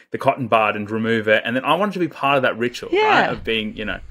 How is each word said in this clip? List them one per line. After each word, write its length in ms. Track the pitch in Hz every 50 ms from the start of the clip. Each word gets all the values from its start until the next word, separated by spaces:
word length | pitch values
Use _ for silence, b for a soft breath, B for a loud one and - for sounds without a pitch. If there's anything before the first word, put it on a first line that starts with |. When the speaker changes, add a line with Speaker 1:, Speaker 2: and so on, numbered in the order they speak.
| B B
Speaker 1:
the 60 | -
cotton 300 | - - 131 - 147 127
bud 280 | 104 117 110 107 104 107
and 140 | 107 104 101
remove 380 | 110 110 113 113 117 113 104
it, 160 | 110 107 117 -
and 100 | 117 120
then 100 | 131 -
I 100 | 143 156
wanted 180 | 175 208 208 180
to 60 | 180
be 80 | 170
part 300 | 147 - - 143 139 143
of 60 | 139 123
that 140 | 110 -
ritual, 320 | 110 120 123 - - 101 -
Speaker 2:
Yeah. 300 | 339 403 427 427 403 254 185
Speaker 1:
right, 60 | 131
of 140 | 120 110 -
being, 320 | 117 113 110 107 107 -
you 100 | 110 107
know. 140 | 98 90 - - b